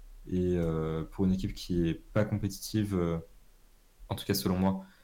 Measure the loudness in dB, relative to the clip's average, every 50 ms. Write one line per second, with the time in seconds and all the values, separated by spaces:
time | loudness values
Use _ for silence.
0 | -20 -20 -18 -16 -8 -2 0 0 2 2 2 2 2 2 0 0 0 0 -2 -2
1 | -4 -4 -2 2 2 2 4 2 0 -4 -4 -6 -6 -2 0 2 2 2 0 -2
2 | -6 -2 0 0 0 2 0 -2 -2 -2 -4 -6 -6 -2 0 0 0 2 2 2
3 | 2 2 0 -2 -4 -8 -16 -20 -20 -20 -20 -20 -20 -20 -20 -20 -20 -20 _ -16
4 | -8 -8 -6 -4 -2 -2 0 0 2 2 2 4 4 2 2 0 -4 -12 -20 -20